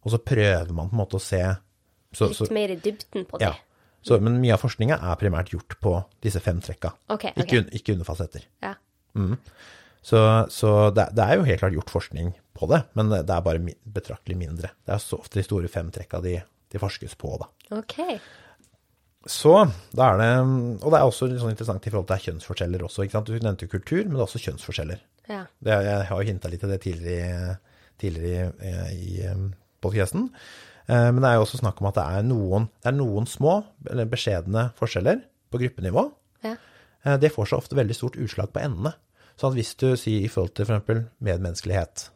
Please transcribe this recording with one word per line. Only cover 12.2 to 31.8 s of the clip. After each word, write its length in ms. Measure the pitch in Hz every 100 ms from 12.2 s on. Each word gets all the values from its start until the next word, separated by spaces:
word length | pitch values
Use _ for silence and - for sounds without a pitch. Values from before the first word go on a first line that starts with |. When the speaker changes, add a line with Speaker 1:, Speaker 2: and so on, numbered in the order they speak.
| 85 90 _ -
Speaker 1:
på 120 | 78
det, 160 | 151 - -
men 140 | 107
det 200 | 101 85
er 120 | 87
bare 180 | 87 82
mi-, 160 | 87 - -
betraktelig 520 | 104 - - - 90
mindre. 340 | 85 82 82 - -
Det 60 | 101
er 20 |
så 160 | - -
ofte 140 | - 98
de 80 |
store 240 | 95 101 85
fem 240 | - 82
trekka 300 | - 85 85
de, 180 | 90 87 - _ _
de 80 | 95
forskes 340 | 98 - - -
på, 200 | - -
da. 400 | - _ _ 214
Speaker 2:
Ok. 220 | 226 - 349 220 - - - _ _ _ _ _ _ _ -
Speaker 1:
Så, 220 | - 147 180 190 90 -
da 140 | - 127 98
er 20 |
det, 120 | 113 123 131 131 120 107
og 60 | 147
det 80 | 156
er 80 | 135
også 220 | - 131
litt 120 | 127
sånn 80 | 117
interessant 320 | 110 113 92 -
i 60 |
forhold 140 | 104 92
til 140 | 92 -
kjønnsforskjeller 540 | 82 - 101 87 90 85
også, 160 | - 98
ikke 80 | 107
sant? 100 | 107
Du 80 | 113
nevnte 300 | 110 98 92
jo 60 | 98
kultur, 240 | - 170
men 140 | 208 139
det 60 |
er 20 | 117
også 160 | 120
kjønnsforskjeller. 600 | - 69 - - 78 92 _ _ -
Speaker 2:
Ja. 140 | 208 180 _
Speaker 1:
Det, 140 | 107 104 101
jeg 220 | 101 92
har 140 | 95
jo 40 | 101
hintet 220 | 95 87 87
litt 80 | 104
til 80 |
det 60 | 95
tidligere 460 | 95 82 85 87 87
i, 460 | 87 90 92 _ _ _ _
tidligere 460 | 101 82 85 90 90
i, 220 | - 95
eh, 180 | 87 90 90
i, 140 | 92 90 92
eh, 160 | 95 95 92 _ _ -
podcasten. 400 | 104 95 175 254 - - - - - -
Eh, 180 | 120 120
men 80 | 120
det 80 | 131
er 80 | 117
jo 80 | 107
også 160 | 127
snakk 220 | 117 -